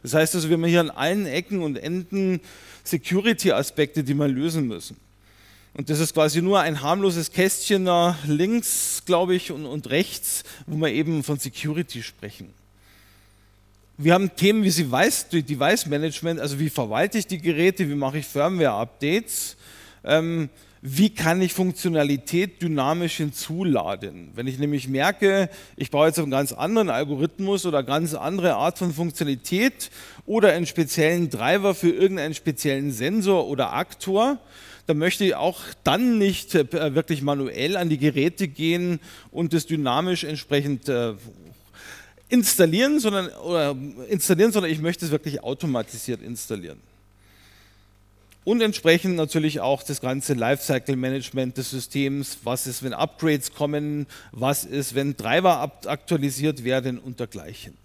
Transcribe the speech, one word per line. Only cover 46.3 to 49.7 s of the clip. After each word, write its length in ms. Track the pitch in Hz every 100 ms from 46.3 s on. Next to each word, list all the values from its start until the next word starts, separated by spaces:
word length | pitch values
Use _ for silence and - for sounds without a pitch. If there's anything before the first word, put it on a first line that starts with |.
| 117 - 104 85 60 _ _ _ _ _ _ - _ _ _ _ _ _ _ _ _
Und 180 | - 233
entsprechend 540 | 220 208 165 170 190 175
natürlich 440 | 156 160 151 147
auch 220 | 123